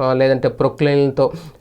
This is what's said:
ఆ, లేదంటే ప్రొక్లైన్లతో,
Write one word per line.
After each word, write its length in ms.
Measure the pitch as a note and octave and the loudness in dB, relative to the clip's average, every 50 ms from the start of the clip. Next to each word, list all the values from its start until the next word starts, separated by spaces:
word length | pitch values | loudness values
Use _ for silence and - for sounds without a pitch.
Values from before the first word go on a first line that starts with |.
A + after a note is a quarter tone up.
ఆ, 120 | C3+ C3 C3 | -2 -2 0
లేదంటే 360 | B2+ C3+ C3+ C3+ C3 - C3 | 2 2 2 2 0 0 -2
ప్రొక్లైన్లతో, 840 | B2 - C#3 C3+ C3 - D3+ C#3+ C#3+ C#3+ C#3+ C#3 C#3 C#3+ C3+ - - - - - - - | -2 0 -2 -2 0 0 0 0 2 2 0 0 0 0 0 0 -2 -6 -14 -18 -20 -10